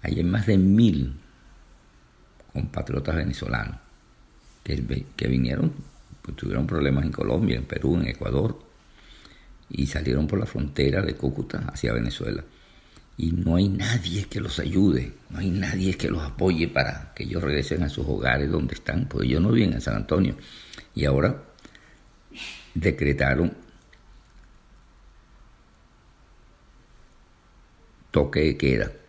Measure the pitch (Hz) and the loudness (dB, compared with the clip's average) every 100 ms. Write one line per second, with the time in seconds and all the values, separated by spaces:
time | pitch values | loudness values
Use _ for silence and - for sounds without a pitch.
0 | - - 85 104 101 98 95 101 117 76 | -2 0 2 2 4 6 6 8 6 4
1 | 65 67 - - - - - - - _ | -2 -4 -16 -20 -20 -20 -20 -20 -20 _
2 | _ _ _ _ - - - - - 69 | _ _ _ _ -12 -8 0 0 2 -2
3 | 69 80 - 65 - - - - - - | 0 0 0 -2 -2 -2 -4 -8 -16 -20
4 | - _ _ - - - - 67 57 65 | -20 _ _ -20 -20 -16 -4 -4 -2 -4
5 | - - 60 64 62 67 165 - - - | -4 -4 0 2 2 2 0 -2 -16 -20
6 | - - - - - 60 71 82 71 67 | -20 -16 -12 -8 -4 -2 0 0 2 2
7 | 71 - 50 69 107 60 - - 67 85 | 0 -2 0 2 2 0 -2 -2 0 2
8 | 62 - 50 64 107 - - - - - | 0 -2 -2 0 0 -4 -14 -20 -20 -20
9 | - - - - - - - - 69 76 | -20 -20 -20 -20 -20 -20 -12 -4 -2 -2
10 | 76 64 76 98 113 - 73 69 69 90 | -2 0 0 -2 -2 -4 -4 0 2 2
11 | 82 - 69 67 - - - - 58 58 | -2 -2 -4 -4 -6 -6 -8 -4 -4 -2
12 | 58 - - 52 - - - - - - | -4 -4 -6 -6 -10 -20 -20 -20 -20 -20
13 | - - 82 85 87 85 98 98 104 117 | -20 -6 -2 0 2 4 2 2 0 -2
14 | 85 98 101 101 - - - 92 98 64 | -2 -6 -6 -6 -6 -4 0 4 4 4
15 | 64 - - - 95 92 95 92 92 90 | -2 -10 -14 -4 -2 -2 -2 0 0 0
16 | 69 78 73 - 92 82 82 - 65 - | -2 -2 -4 0 0 2 0 0 -2 -4
17 | - - - 87 71 71 69 85 78 - | -12 -10 -6 -4 -2 -2 -2 -2 -2 -2
18 | - 53 64 65 71 80 64 - - 87 | -4 -2 0 0 0 0 -2 -4 -4 -2
19 | 135 - 62 76 98 123 101 - - 53 | -2 0 0 4 4 4 4 0 -2 -4
20 | - 80 95 - - - - - - - | 0 2 2 0 -10 -20 -20 -20 -12 -2
21 | 71 67 82 - - - - - - - | 2 4 2 0 -10 -20 -20 -20 -20 -20
22 | - _ _ - - - - - 82 - | -20 _ _ -16 -14 -14 -10 0 0 2
23 | 71 69 65 67 85 - - - _ - | 0 2 2 2 0 -2 -20 -20 _ -20
24 | - - - - - - _ - _ _ | -20 -20 -20 -20 -20 -20 _ -20 _ _
25 | - - _ - - - _ _ _ _ | -20 -20 _ -20 -20 -20 _ _ _ _
26 | _ _ _ - - _ _ - _ - | _ _ _ -20 -20 _ _ -20 _ -20
27 | - - _ _ _ - _ - - - | -20 -20 _ _ _ -20 _ -20 -20 -20
28 | - 76 71 73 76 69 67 60 50 - | -2 0 2 2 2 2 2 2 0 -6